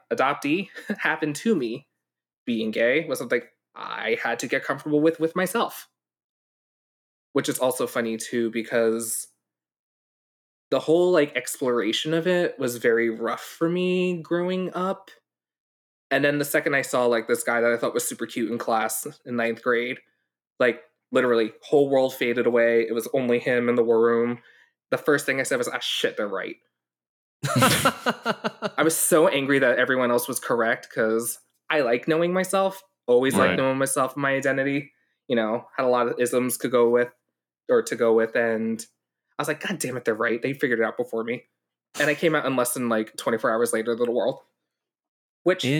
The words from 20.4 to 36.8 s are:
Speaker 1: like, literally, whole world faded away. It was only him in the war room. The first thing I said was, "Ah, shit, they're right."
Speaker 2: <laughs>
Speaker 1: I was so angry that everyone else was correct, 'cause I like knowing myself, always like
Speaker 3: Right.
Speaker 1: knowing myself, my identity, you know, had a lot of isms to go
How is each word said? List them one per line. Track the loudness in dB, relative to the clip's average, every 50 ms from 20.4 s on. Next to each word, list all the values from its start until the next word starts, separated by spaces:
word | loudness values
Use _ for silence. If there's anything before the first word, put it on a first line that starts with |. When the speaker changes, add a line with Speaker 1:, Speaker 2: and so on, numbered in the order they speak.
| _ _ _ 2
Speaker 1:
like, | 2 2 2 0 -8 _ _ _ _ -2 0
literally, | 2 4 4 4 2 2 0 -4 -10 -6
whole | 2 4 4 4 4
world | 4 2 2 2 0
faded | -2 -2 0 0 2 2
away. | 2 4 4 4 4 4 4 2 2
It | -2
was | -4 -4 -2 -2
only | -2 0 2 0 0
him | 2 0 0 2 2 2
in | 2
the | 2 4
war | 4 4 4 4
room. | 4 4 2 0 -2 -4 -6 _ -20 _ _ _ _ _ _ _ -6
The | -6 -2
first | 0 2 2 2 2
thing | -2 -2 -2
I | -2
said | -2 -2 -2
was, | -2 -4
"Ah, | -4 -6
shit, | -6 -4 -4 -2 -2 -4 -2
they're | -2 -6 -4
right." | -4 -6 -8 -8 -12 _ _ _ _ _ _ _ _ _ _ _ _ _ _ _ _ -10 -6
Speaker 2:
<laughs> | -2 2 4 4 4 4 4 2 0 0 0 -4 -4 -4 -2 -4 -6 -4 -4 -4 -8 -8 -6 -8 -6 -2 2
Speaker 1:
I | 2
was | 2 2
so | 0 0 4 4 6 6 4
angry | 4 0 0 2 2 4
that | 4 4 4 4
everyone | 2 2 2 2 2 2
else | 2 0 0 -2
was | -6 -8
correct, | -4 -2 0 0 2 0 0 -2 -4 -10 -4
'cause | -2 0 2 2 0 -2 -4 -8 -10 _ _ _ _ _ -2
I | 0 0 2
like | 2 0 0 0 0
knowing | 0 0 2 0 0
myself, | -2 -2 0 0 0 0 0 -4 -6 -18 _ _ _ 0
always | 4 4 4 4 4 2 4
like | 2 2 2
Speaker 3:
Right. | 2
Speaker 1:
knowing | 0 0 0 0
myself, | -2 -2 0 0 -2 -2 -2
my | -2 -2 0 0
identity, | 0 0 0 0 0 0 -2 -2 -4 -6 -8 _ _ _ _ _ _ _ -2
you | 0
know, | 0 0 0 -2 -4 -6 -8 -4
had | -2 2
a | 2
lot | 2 2 2 0
of | 0 0
isms | 0 0 2 0 0 0 -4 -4
to | -4 0
go | 2 4